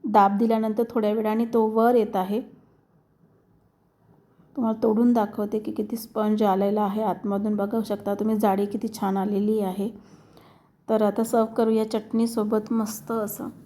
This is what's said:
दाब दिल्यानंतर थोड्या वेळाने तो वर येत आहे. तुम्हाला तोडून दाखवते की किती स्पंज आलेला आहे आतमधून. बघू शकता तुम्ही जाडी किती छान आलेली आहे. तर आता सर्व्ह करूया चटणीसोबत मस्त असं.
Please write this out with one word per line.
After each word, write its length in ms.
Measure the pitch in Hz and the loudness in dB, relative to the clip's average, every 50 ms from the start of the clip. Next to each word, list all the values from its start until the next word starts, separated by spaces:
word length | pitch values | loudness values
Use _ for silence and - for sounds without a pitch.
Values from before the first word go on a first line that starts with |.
| - 220 | -6 4
दाब 300 | 208 214 196 196 202 202 | 4 6 6 6 4 2
दिल्यानंतर 440 | 233 220 226 220 220 220 214 220 233 226 | 0 2 2 0 0 -2 -2 -2 -2 -2
थोड्या 220 | - 233 214 208 | -2 0 0 0
वेळाने 320 | 214 226 214 214 214 226 233 | 0 0 -2 -2 0 -2 -2
तो 220 | 226 233 226 220 | 0 2 2 2
वर 280 | 220 220 226 226 240 247 | 2 2 4 4 6 4
येत 220 | 240 208 214 - | 4 2 2 0
आहे. 240 | 190 185 190 208 233 - - - - _ _ _ _ _ _ _ _ _ _ _ _ _ _ _ _ _ _ _ _ _ _ _ _ _ _ _ _ _ _ _ _ _ _ _ _ _ _ _ | -2 -2 -2 -4 -6 -6 -8 -20 -20 _ _ _ _ _ _ _ _ _ _ _ _ _ _ _ _ _ _ _ _ _ _ _ _ _ _ _ _ _ _ _ _ _ _ _ _ _ _ _
तुम्हाला 260 | 285 233 226 220 220 | -4 -2 -2 0 2
तोडून 300 | 233 226 214 220 240 240 | 2 2 4 4 4 4
दाखवते 460 | 240 233 208 208 - - 208 208 220 214 | 4 4 2 0 -2 -6 -4 -2 -4 -4
की 140 | 214 214 | -4 -4
किती 240 | 214 - 214 214 233 | -6 -6 -6 -6 -6
स्पंज 460 | 226 - - - 220 214 214 214 214 | -10 -10 -8 -4 -2 0 0 2 2
आलेला 400 | 220 202 185 190 202 202 208 208 | 2 2 4 2 2 2 2 0
आहे 200 | 208 196 196 214 | 0 0 -2 -2
आतमधून. 540 | 220 202 180 190 - 202 202 196 202 214 208 | -2 -2 -4 -4 -4 -4 -2 -2 -2 -2 -2
बघू 260 | 202 202 202 220 226 | -2 -2 -2 -2 -2
शकता 320 | 214 - 208 208 - 202 202 | -2 -2 -6 -4 -4 -4 -4
तुम्ही 220 | 196 208 220 220 | -2 0 0 0
जाडी 300 | 214 214 208 190 196 202 | 2 2 2 2 2 0
किती 220 | 202 - 208 - 220 | -2 -4 -6 -6 -6
छान 280 | 220 - 208 196 196 | -6 -4 -2 -2 0
आलेली 440 | 196 190 208 202 202 208 208 220 220 | 0 0 0 0 0 0 0 0 0
आहे. 280 | 202 185 185 202 196 233 - - - - - - - - - - - - - _ _ _ _ _ _ - | 0 -2 -2 -4 -6 -6 -6 -12 -20 -20 -20 -20 -20 -20 -20 -20 -20 -20 -20 _ _ _ _ _ _ 0
तर 140 | 220 214 | 2 2
आता 220 | 214 208 202 - 226 | 2 2 2 0 -2
सर्व्ह 300 | 226 - 233 220 220 226 | 2 2 2 2 2 0
करूया 360 | - 226 220 220 220 220 220 | 0 2 2 2 2 0 0
चटणीसोबत 840 | - 220 220 - - 226 226 226 233 233 208 214 220 214 214 - | -2 -4 -4 -2 0 0 0 0 0 -2 0 0 0 -2 0 0
मस्त 400 | 233 226 214 208 - - - - | -2 -2 -2 -2 -6 -12 -8 -6
असं. 360 | 233 226 208 214 - - - - - - - | -4 -4 -4 -6 -8 -10 -10 -12 -12 -16 -20